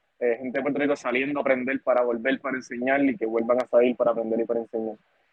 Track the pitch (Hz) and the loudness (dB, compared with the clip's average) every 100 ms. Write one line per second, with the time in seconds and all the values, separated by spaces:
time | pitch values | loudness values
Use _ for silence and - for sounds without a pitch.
0 | _ _ 123 117 131 135 135 139 143 143 | _ _ -2 0 -2 -4 -2 0 0 0
1 | 127 123 139 143 135 127 127 135 - 123 | 0 -2 0 -2 0 0 0 -4 0 2
2 | 123 117 120 135 139 135 120 120 127 139 | 2 0 -2 -2 -4 -6 -8 -6 0 2
3 | 139 113 113 113 117 123 123 123 123 117 | 2 0 -2 -2 2 0 4 4 4 4
4 | 120 113 113 113 113 117 113 113 110 107 | 0 0 -2 -2 0 -2 -4 -6 -6 -8
5 | _ _ _ | _ _ _